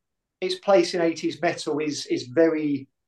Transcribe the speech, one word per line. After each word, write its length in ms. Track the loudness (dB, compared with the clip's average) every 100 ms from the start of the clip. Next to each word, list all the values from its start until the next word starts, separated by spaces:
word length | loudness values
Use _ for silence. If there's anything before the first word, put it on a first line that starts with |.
| _ _ _ _
its 160 | -6 -4
place 380 | 4 4 4
in 60 | 2
eighties 400 | 0 0 -4 -2
metal 380 | -4 -2 -4 -2
is, 280 | -2 -6 -4
is 180 | -4
very, 640 | -2 2 4 4 -2 -4 -6 _